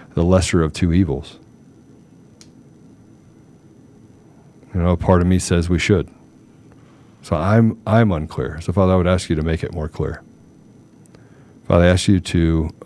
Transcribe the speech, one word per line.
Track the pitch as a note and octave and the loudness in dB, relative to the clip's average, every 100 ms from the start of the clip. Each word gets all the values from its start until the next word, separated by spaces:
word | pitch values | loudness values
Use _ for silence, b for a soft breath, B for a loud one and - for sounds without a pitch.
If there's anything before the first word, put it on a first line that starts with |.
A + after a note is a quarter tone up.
| B | B
the | - | -4
lesser | E2+ F#2 E2+ F2+ | 2 2 2 0
of | D#2+ | -2
two | - F2+ | -2 0
evils? | E2+ F#2 C2+ - - - - - - - - _ - - - - - - - - - - - - - - - - - - - - - - - - - - | 0 0 -4 -10 -20 -20 -20 -20 -20 -20 -20 _ -20 -20 -20 -20 -20 -20 -20 -20 -20 -20 -20 -20 -20 -20 -20 -20 -20 -20 -20 -20 -20 -20 -20 -20 -20 -10
You | F#2 | -4
know, | F2 | -2
a | F2 | 0
part | - F2+ | 2 4
of | F2 | 4
me | F#2 | 0
says | - F2 F2 | 0 -2 0
we | F2 | -2
should. | - G2 C#2+ - - - - - - B B B B B | 2 0 -2 -12 -20 -20 -20 -20 -20 B B B B B
So | - D#2+ | -8 -4
I'm, | F2+ A2 A2+ - - | 0 2 2 0 0
I'm | A2 A2+ | 2 2
unclear. | E2 D#2 - C2 D2+ | 0 -6 -8 -8 -8
So | - | -4
Father, | F#2 F#2 | 0 2
I | F#2 | 2
would | F2+ | 2
ask | F#2 - | 0 -2
you | D#2 | -4
to | |
make | D#2+ E2 | -2 -4
it | - | -6
more | D#2+ D2+ | -8 -10
clear. | - C#2+ - - - _ _ - - - _ B B B B B B - | -8 -8 -10 -16 -20 _ _ -20 -20 -20 _ B B B B B B 0
Father, | F2+ | 2
I | F2 | 4
ask | F#2 - | 2 2
you | G2 | 0
to, | - F2+ E2 E2 D#2 - | 0 -2 0 0 -4 -8